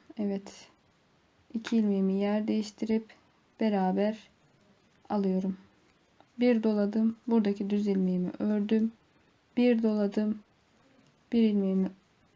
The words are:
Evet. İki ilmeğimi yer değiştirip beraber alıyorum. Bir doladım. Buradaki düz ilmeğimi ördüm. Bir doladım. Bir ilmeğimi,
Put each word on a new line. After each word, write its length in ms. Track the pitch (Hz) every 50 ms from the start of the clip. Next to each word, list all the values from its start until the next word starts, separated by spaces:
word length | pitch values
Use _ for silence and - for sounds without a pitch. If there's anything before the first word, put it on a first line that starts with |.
| _ - - -
Evet. 500 | 208 202 196 196 196 196 - - - - _ _ _ _ _ _ _ _ _ _ _ _ _ _ _ _ -
İki 240 | 233 226 - 233 226
ilmeğimi 360 | 214 208 202 196 190 190 190
yer 340 | 196 202 202 208 214 214 214
değiştirip 580 | 214 220 214 214 - - - 220 220 220 220 - - - _ _ _ _ _ _ _ -
beraber 580 | 226 220 208 196 190 185 185 196 202 214 220 220 - - _ _ _ _ _ _ _ _ _ _ _ _ _ _ _ -
alıyorum. 480 | 208 208 196 190 185 185 185 190 190 - - - _ _ _ _ _ _ _ _ _ _ - _ _ -
Bir 240 | 240 247 247 226 220
doladım. 540 | 220 214 208 202 202 208 220 220 226 226 - _ -
Buradaki 420 | 233 226 208 202 202 202 202 196
düz 180 | 208 208 208 208
ilmeğimi 440 | 196 190 185 185 180 180 180 180 - -
ördüm. 520 | 208 208 214 208 202 208 220 220 220 226 - _ _ _ _ _ _ _ _ _ _ _ - -
Bir 260 | 240 247 240 226 226
doladım. 560 | 220 214 214 208 202 202 220 214 214 214 214 - _ _ _ _ _ _ _ _ _ _ _ _ _ _ _ _ -
Bir 120 | - 233 226
ilmeğimi, 480 | 220 208 202 196 190 190 190 190 185 - - _ _ _ _ _ _ _